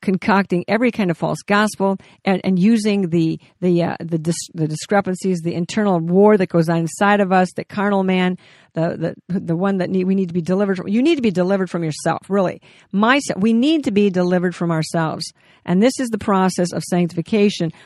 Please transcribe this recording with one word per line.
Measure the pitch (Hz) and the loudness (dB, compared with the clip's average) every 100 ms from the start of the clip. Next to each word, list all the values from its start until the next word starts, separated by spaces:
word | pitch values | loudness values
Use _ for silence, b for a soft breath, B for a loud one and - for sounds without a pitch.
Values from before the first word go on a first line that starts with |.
concocting | - 185 - 196 190 175 - | -4 -2 2 0 2 -2 0
every | 220 240 | 0 0
kind | - 180 | 0 -2
of | 160 | -2
false | 160 156 - | -4 -4 0
gospel | 202 214 - 196 190 B B 196 | 0 0 0 -2 -2 B B -2
and, | 190 | 0
and | 190 185 | 0 2
using | 208 233 214 202 175 | 4 2 2 0 0
the, | 170 160 160 b b | 0 0 -2 b b
the, | 180 170 | 0 2
uh, | 170 - | 0 -4
the | 165 165 | -6 -4
dis-, | 160 165 - 165 | -2 -4 -8 -4
the | 151 | -4
discrepancies, | 151 - 202 185 185 190 180 | -4 -2 0 0 -2 -2 -2
the | 170 | -2
internal | 165 175 220 208 170 | -4 -4 -2 0 0
war | 165 185 208 214 | 2 4 6 6
that | 185 | 2
goes | 170 165 | 2 2
on | 170 | 0
inside | 165 - 202 208 | -2 0 2 2
of | 190 | 2
us, | 185 180 - | 2 2 -2
the | |
carnal | - 208 202 196 | -8 -4 0 0
man, | 190 185 180 180 b b b | 2 0 0 -2 b b b
the, | 160 165 - 160 - - | -4 -4 -2 -6 -8 -6
the, | 180 | -4
the | 170 165 | -2 -2
one | 196 196 | 0 -2
that | 180 | -2
need, | 185 185 | -2 0
we | 196 | 0
need | 185 | 0
to | |
be | 175 | -2
delivered | 160 190 202 185 | -2 0 0 -2
from. | - | -2
You | 220 | 0
need | 294 302 | 2 2
to | |
be | 226 | 2
delivered | 175 180 196 185 | 0 0 0 -2
from | 180 | -4
yourself, | 160 - 165 - - | -4 -4 -4 -4 -2
really. | 202 175 - B B B | -2 0 -4 B B B
Myself, | 190 220 277 - - | 0 2 2 0 0
we | 220 | 2
need | 226 285 320 | 2 2 0
to | 254 | 0
be | 202 202 | 2 2
delivered | 180 180 180 180 - | 2 0 0 0 -2
from | 170 | -2
ourselves. | 160 151 170 160 - - b b b | -2 -2 -2 -2 -4 -12 b b b
And | - 180 | -2 2
this | 247 269 | 2 0
is | 247 | -4
the | 214 | -4
process | - 190 185 - 175 | 0 2 2 0 -2
of | 170 | -4
sanctification | - 175 175 170 - 220 208 - 165 B | -4 -2 0 -4 -2 2 2 0 -4 B